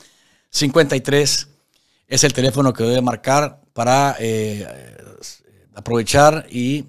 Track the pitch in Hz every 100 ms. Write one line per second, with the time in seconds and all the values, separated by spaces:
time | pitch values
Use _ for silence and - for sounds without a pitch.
0 | _ _ _ _ _ - 147 165 143 139
1 | 135 143 143 - - _ _ _ _ _
2 | - 131 143 120 131 135 135 113 113 123
3 | 123 110 - 143 143 - _ - 117 135
4 | 139 - 113 110 107 104 82 64 60 -
5 | - - - - _ _ _ - 110 120
6 | 107 143 147 156 - 123 123 147